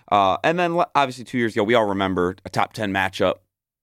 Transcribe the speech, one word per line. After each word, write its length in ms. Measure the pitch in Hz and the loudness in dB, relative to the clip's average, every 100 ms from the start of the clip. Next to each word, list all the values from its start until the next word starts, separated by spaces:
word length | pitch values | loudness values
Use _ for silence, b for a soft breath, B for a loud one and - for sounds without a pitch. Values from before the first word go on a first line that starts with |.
| - | -2
Uh, 260 | 101 98 87 | 2 2 2
and 140 | 151 175 | 0 0
then, 180 | 170 170 | 0 0
le-, 120 | - | 0
obviously, 300 | 143 131 127 | 0 -2 -4
two 140 | 110 127 | -8 -4
years 140 | 113 | -2
ago, 100 | 110 | 0
we 100 | 104 | 2
all 120 | 120 104 | 2 2
remember 500 | 98 95 90 90 95 | 0 0 0 -2 -4
a 60 | - | -4
top 220 | 113 98 | -2 -2
ten 180 | - 104 | -2 -4
matchup 420 | 95 95 - 92 - _ _ _ _ | -2 -2 0 -2 -2 _ _ _ _